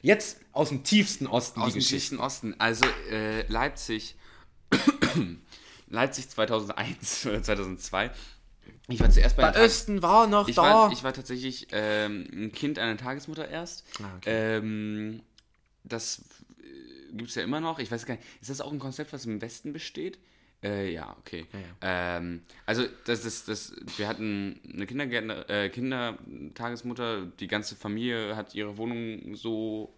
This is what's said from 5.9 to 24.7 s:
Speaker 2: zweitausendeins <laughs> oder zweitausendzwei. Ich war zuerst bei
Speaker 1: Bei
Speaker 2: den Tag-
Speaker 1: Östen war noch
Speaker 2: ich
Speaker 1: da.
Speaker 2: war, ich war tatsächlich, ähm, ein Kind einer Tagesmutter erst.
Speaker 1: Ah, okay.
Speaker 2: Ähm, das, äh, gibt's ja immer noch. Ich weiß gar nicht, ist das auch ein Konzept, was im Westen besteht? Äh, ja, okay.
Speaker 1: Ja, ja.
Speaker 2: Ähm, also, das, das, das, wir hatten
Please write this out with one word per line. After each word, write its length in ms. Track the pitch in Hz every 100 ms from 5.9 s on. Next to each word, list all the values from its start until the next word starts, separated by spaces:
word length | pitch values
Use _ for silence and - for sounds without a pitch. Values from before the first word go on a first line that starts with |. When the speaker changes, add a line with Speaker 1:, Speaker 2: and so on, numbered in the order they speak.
| 113 135 135 127
Speaker 2:
zweitausendeins 960 | - 110 110 104 - 104 - - - -
<laughs> 20 |
oder 140 | 104
zweitausendzwei. 680 | 107 101 95 92 - 95 117 - - - - - - - -
Ich 120 | 120
war 100 | -
zuerst 240 | 113 110 -
bei 60 |
Speaker 1:
Bei 60 | 156
Speaker 2:
den 40 | 202
Tag- 80 | 226
Speaker 1:
Östen 360 | - - 202
war 260 | 170 214 226
noch 200 | 208 202
Speaker 2:
ich 80 | -
Speaker 1:
da. 60 |
Speaker 2:
war, 280 | 147 220 214
ich 120 | 120
war 100 | 131
tatsächlich, 540 | 131 127 127 131 127 -
ähm, 560 | 104 107 107 104 104 85
ein 200 | - 107
Kind 280 | 104 143 143
einer 180 | 113 107
Tagesmutter 500 | 127 139 151 156 151
erst. 380 | 151 170 - - -
Speaker 1:
Ah, 140 | 101 92
okay. 400 | 107 110 110 110
Speaker 2:
Ähm, 640 | 107 107 107 107 107 110 _ - _ _ _ _
das, 400 | - 117 - - - - _ -
äh, 560 | - 67 62 67 69 107
gibt's 200 | 120 120
ja 80 |
immer 160 | 90 147
noch. 200 | 165 156
Ich 100 | 113
weiß 160 | 117 113
gar 100 | 117
nicht, 100 | - -
ist 80 | 123
das 120 | 135
auch 100 | 143
ein 80 | 147
Konzept, 340 | 135 131 147
was 120 | 139 117
im 160 | 107
Westen 320 | 113 - 147
besteht? 460 | 151 - - 175 - _ _ _ _
Äh, 300 | 101 101 98
ja, 240 | 82 71 -
okay. 260 | - 85 82
Speaker 1:
Ja, 60 | 98
ja. 580 | 90 87 95 90 87 87
Speaker 2:
Ähm, 240 | 87 85 - - -
also, 180 | 113 123 - -
das, 180 | 117
das, 220 | 117 - -
das, 280 | 107 - - - -
wir 100 | 104
hatten 520 | 107 110 101 98 - -